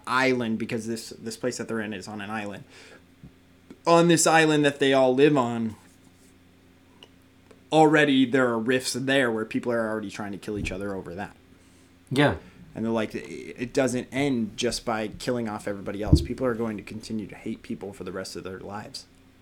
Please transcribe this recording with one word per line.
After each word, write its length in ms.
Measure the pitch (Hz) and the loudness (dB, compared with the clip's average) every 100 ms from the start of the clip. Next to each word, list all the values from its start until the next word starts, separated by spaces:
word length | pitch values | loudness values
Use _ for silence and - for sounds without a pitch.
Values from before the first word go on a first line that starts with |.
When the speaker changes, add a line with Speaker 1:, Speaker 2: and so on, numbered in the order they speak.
| - | -2
Speaker 1:
island, 520 | 127 131 123 117 110 | 2 4 2 0 -2
because 280 | 113 120 107 | -4 -6 -6
this, 240 | 113 - | -8 -10
this 260 | - 110 110 | -14 -12 -6
place 220 | 127 120 | -6 -4
that 100 | 113 | -6
they're 120 | 113 | -6
in 120 | 104 | -6
is 160 | 101 101 | -8 -10
on 120 | 107 | -10
an 80 | 101 | -8
island. 340 | 110 101 98 - - - - _ _ - - _ _ - - - | -8 -8 -10 -16 -20 -20 -20 _ _ -20 -20 _ _ -20 -4 4
On 220 | 170 170 | 6 6
this 180 | 160 165 | 6 6
island 380 | 160 156 151 | 6 6 4
that 140 | 147 143 | 4 4
they 120 | 135 | 4
all 200 | 135 131 | 6 6
live 220 | 127 151 147 | 6 6 6
on, 400 | 120 117 113 107 - _ _ _ - _ _ _ _ _ _ _ - _ _ _ - - - | 2 0 -4 -6 -16 _ _ _ -20 _ _ _ _ _ _ _ -20 _ _ _ -20 -20 0
already 540 | 156 156 151 147 135 | 4 6 6 6 4
there 240 | 127 131 123 | 4 4 2
are 100 | 117 | 2
rifts 360 | 110 127 - | 0 0 0
there 360 | 127 131 139 123 | -4 0 2 2
where 140 | 113 | 0
people 260 | 110 131 120 | -2 -4 -2
are 180 | 117 110 | -2 -2
already 200 | 110 101 | -4 -6
trying 220 | - 104 | -8 -10
to 60 | 95 | -10
kill 200 | - 104 | -8 -6
each 140 | - | -6
other 220 | 95 101 | -6 -6
over 200 | 95 87 | -8 -8
that. 220 | 87 95 - _ - _ - - _ - | -10 -10 -14 _ -20 _ -20 -20 _ -4
Speaker 2:
Yeah. 260 | 131 143 85 - - - | 2 2 2 -8 -20 -18
Speaker 1:
And 100 | - | -8
they're 80 | 113 | -4
like, 220 | 113 107 | -2 -4
"It, 420 | - - 76 - - | -6 -12 -14 -14 -10
it 140 | 120 | -4
doesn't 340 | 139 131 123 - | 0 0 0 -4
end 440 | 131 143 123 107 107 | -2 0 0 -2 -4
just 280 | 120 110 | -4 -4
by 240 | - 110 107 | -4 -4 -4
killing 400 | 90 - 123 113 | -6 -6 -4 -4
off 180 | 104 - | -6 -8
everybody 340 | 101 95 101 | -8 -8 -6
else. 180 | 107 - | 4 4
People 260 | - 113 127 | 4 -4 -2
are 80 | |
going 220 | 110 117 104 | -2 -4 -6
to 60 | |
continue 440 | - 110 - 110 95 | -10 -12 -8 -8 -8
to 80 | |
hate 280 | - - 113 | -10 -10 -10
people 300 | - 113 98 | -10 -12 -12
for 120 | 95 | -12
the 80 | 92 | -10
rest 240 | 92 95 90 | -10 -10 -10
of 80 | |
their 160 | 90 95 | -12 -12
lives." 460 | 90 101 107 - - _ _ _ | -12 -12 -12 -16 -18 _ _ _